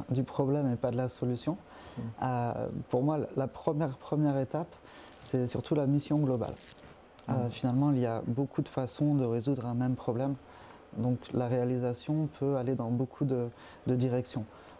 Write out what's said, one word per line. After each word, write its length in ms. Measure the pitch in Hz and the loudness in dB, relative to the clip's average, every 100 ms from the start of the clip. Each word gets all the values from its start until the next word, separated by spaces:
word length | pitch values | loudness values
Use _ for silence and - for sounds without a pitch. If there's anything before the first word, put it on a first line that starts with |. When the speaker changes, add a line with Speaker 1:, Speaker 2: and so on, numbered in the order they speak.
| - | -2
Speaker 1:
du 140 | 127 | 0
problème 480 | 123 - 135 147 135 | 0 0 2 4 2
et 60 | 120 | 2
pas 140 | 127 | 0
de 60 | 117 | 0
la 120 | 127 | -2
solution. 480 | - 127 120 - 180 - - - - | -2 -2 -2 -2 -4 -8 -20 -14 -10
Speaker 2:
Mm. 40 | 117 - | -8 -4
Speaker 1:
Euh, 440 | 127 123 104 - 113 - - | -2 0 0 -2 -4 -4 0
pour 160 | 127 | 2
moi 160 | 143 151 - - | 2 2 -2 -2
la 120 | 135 | -4
première, 500 | - - 151 156 131 | -2 0 2 0 -2
première 400 | - 151 151 135 | -2 2 4 4
étape 340 | 131 156 175 - - - - - | 0 -2 -6 -10 -20 -20 -20 -18
c'est 260 | - 127 123 | -2 0 0
surtout 280 | 120 - 151 | -2 0 2
la 120 | 139 | 4
mission 300 | 143 - 151 | 2 2 2
globale. 340 | 143 123 - - - - - - - - - | 4 2 -2 -6 -14 -20 -20 -20 -20 -14 -2
Euh, 180 | 131 120 | 0 0
Speaker 2:
Mm. 20 | |
Speaker 1:
finalement 400 | - 131 127 147 | 0 0 4 4
il 80 | 131 | 4
y 60 | 120 | 2
a 160 | 113 - | 0 -2
beaucoup 360 | 120 139 - | 0 0 -2
de 80 | - | -2
façons 460 | - 127 - 147 143 | -2 -4 2 4 4
de 100 | 120 | 4
résoudre 400 | 117 117 131 117 | 2 0 0 0
un 80 | |
même 220 | 120 127 123 | 0 0 0
problème, 400 | - 120 135 135 - - - - - - | 0 0 0 -4 -8 -20 -20 -20 -12 -2
donc 220 | 123 123 - | 0 0 0
la 140 | - 117 | -2 2
réalisation 840 | 123 123 127 123 120 - 156 151 - | 2 2 2 0 -2 -2 0 0 0
peut 160 | 139 139 | 0 0
aller 200 | 123 131 | 0 0
dans 140 | 117 | 0
beaucoup 340 | 120 127 - 139 | 0 0 0 0
de, 220 | 127 120 - - - - | 0 -2 -6 -20 -8 0
de 80 | 127 | 2
directions. 500 | 127 123 123 127 107 - - - | 4 2 -2 -6 -8 -12 -20 -20